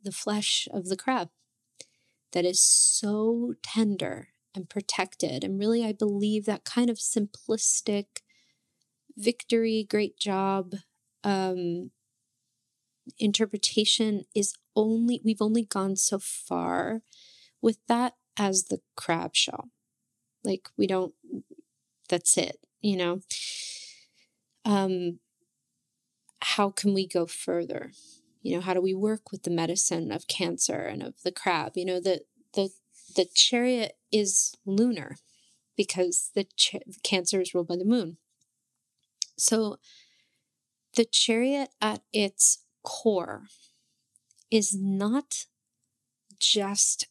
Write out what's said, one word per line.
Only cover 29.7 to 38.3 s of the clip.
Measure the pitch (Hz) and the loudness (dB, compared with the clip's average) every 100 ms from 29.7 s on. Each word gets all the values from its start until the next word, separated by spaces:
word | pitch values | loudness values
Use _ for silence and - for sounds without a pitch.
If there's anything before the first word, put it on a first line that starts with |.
| 165 - 170 160 | 0 -2 -2 -4
of | - - | -6 -6
Cancer | - 175 175 - - | -4 -2 -2 -2 -2
and | - 107 | -6 -8
of | - - | -10 -6
the | 185 | -8
crab? | 180 - 165 147 180 | -4 -2 -2 -2 -4
You | 180 | -4
know, | 180 | -2
the, | 185 180 - _ _ | 0 -2 -4 _ _
the, | - 196 - _ - - - | -2 -2 -4 _ -20 -6 -2
the | 180 | 0
Chariot | - - 240 247 247 220 - _ | 0 0 2 2 0 -2 -8 _
is | 214 196 - - - 196 | 0 2 0 0 -6 -2
lunar | 196 240 202 - - _ _ _ _ _ - | 2 2 0 -6 -14 _ _ _ _ _ -4
because | 202 185 180 - - - | -2 2 2 0 -2 -4
the | 190 - | -4 0
cha-, | - - - - | 0 0 -12 -14
Cancer | - 190 175 196 | -2 0 0 0
is | 180 | 0
ruled | 180 170 | -2 -2
by | 175 | 0
the | 196 | 2
moon. | 240 170 170 _ | 2 0 -8 _